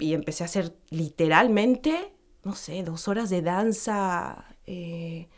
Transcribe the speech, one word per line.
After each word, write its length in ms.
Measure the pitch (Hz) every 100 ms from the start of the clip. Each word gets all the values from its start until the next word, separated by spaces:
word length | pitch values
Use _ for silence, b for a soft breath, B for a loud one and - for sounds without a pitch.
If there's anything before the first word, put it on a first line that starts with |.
y 140 | 156
empecé 280 | 156 156 156
a 40 | 170
hacer 280 | 190 165 - _
literalmente, 1200 | 160 156 - 160 156 240 208 220 254 302 330 392 - _ _
no 140 | 196 190
sé, 260 | - 175
dos 240 | 170 165 -
horas 240 | 202 226
de 120 | 180
danza, 1040 | 160 180 220 220 - 208 190 175 65 - - - -
eh, 600 | 180 170 165 165 165 165